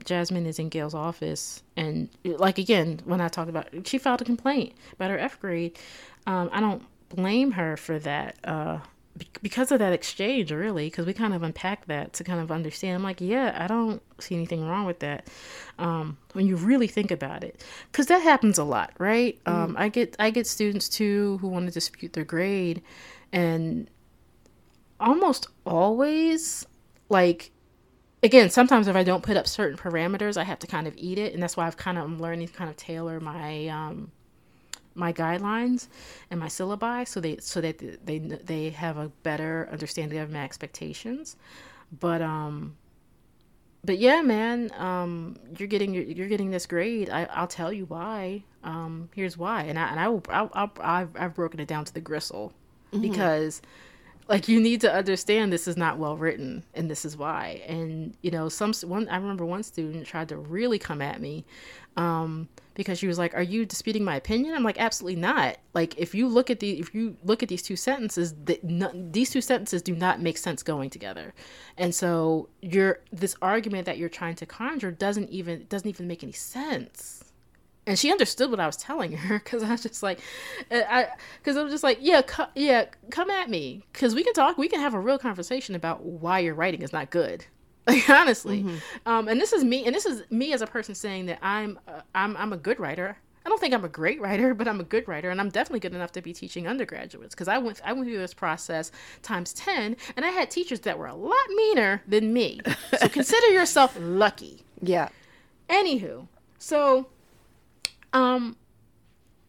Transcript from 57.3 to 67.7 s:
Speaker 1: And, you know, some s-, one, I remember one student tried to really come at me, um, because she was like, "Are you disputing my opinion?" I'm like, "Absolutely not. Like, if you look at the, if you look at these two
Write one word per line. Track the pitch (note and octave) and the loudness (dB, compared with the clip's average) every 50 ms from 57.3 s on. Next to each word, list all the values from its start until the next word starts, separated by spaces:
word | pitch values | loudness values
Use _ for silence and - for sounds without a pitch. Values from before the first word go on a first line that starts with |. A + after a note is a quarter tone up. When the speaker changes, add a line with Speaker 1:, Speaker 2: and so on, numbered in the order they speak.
| E3 - - - D#3 - - - | -4 -4 -6 -8 -10 -10 -10 -8
Speaker 1:
And, | D#3+ E3 E3 D#3+ D#3+ D#3+ D#3+ D#3 - - | -8 -6 -6 -6 -6 -8 -8 -10 -10 -6
you | - F3+ | -4 -4
know, | E3 E3 D#3+ D#3+ | -2 -2 -2 -4
some | D#3+ - G#3 G#3 | -4 -2 -2 -2
s-, | A3 - - | -2 -2 -4
one, | E3+ F3 G3+ A3+ G3 | -4 -4 -4 -2 -2
I | - F#3 | -2 -4
remember | F#3+ G3+ G3 F#3 E3+ | -2 -4 -4 -4 -4
one | E3 F3 G3 A3 | -4 -4 -6 -6
student | - - - D#3+ D#3 D#3 E3 D3+ | -8 -6 -6 -6 -6 -6 -8 -10
tried | - - E3 D#3+ D#3 | -8 -6 -6 -6 -6
to | D#3 D3+ | -8 -10
really | D3 D3+ E3 F#3+ A3+ B3 A#3 G3+ | -10 -8 -4 -2 0 0 0 0
come | - - E3 D3 | -2 -4 -4 -4
at | C#3 C#3 - - | -4 -4 -6 -6
me, | - C#3+ D3 D#3+ D#3 - - - - - - - - - _ - | -8 -8 -8 -10 -12 -14 -18 -20 -20 -20 -20 -20 -20 -8 _ -2
um, | E3+ E3+ E3 E3 E3 D#3+ D#3+ D#3+ D#3+ - - - - _ _ | 0 0 0 0 -2 -2 -4 -6 -8 -10 -14 -20 -20 _ _
because | - G3 - F#3 F3 | -6 -4 -4 -4 -2
she | G3 F#3+ | -2 0
was | E3+ E3+ | 0 0
like, | F3 E3+ - | 0 0 0
"Are | - | 0
you | F3+ F3+ F#3+ A3+ A3+ | -2 0 0 -2 -2
disputing | G3+ - - - - G#3+ G#3+ G#3 | -2 -4 -6 -4 -2 -2 0 0
my | F#3+ D#3+ | 0 0
opinion?" | C3+ - - G#3+ A3+ C4 D#4 D#4+ | -2 -2 0 0 0 2 0 0
I'm | D#4 B3 | 0 0
like, | A3 G3+ - | 0 2 2
"Absolutely | E3+ E3+ E3 - G#3 F3+ F#3 E3+ | 0 0 0 -2 -4 -4 -4 0
not. | E3 F#3+ C#4 D4+ - B2+ - - _ _ - | 0 2 2 4 2 2 0 -4 _ _ 0
Like, | E3+ E3 E3 - - | 0 0 0 0 -4
if | E3+ E3+ - | -4 -2 0
you | G3 A#3+ C4 | 2 2 4
look | A3+ A#3+ B3+ - | 4 4 4 4
at | B3+ G#3 | 2 -2
the, | - - F#3+ C#3+ | -2 -2 -2 -4
if | E3+ - - | -6 -6 -4
you | G#3+ A3+ A3+ F3+ - - | -4 -4 -4 -6 -4 0
look | F3 G#3+ A#3 | 0 0 2
at | - G3+ | 0 -2
these | F3+ F3 - | -4 -4 -6
two | - | -6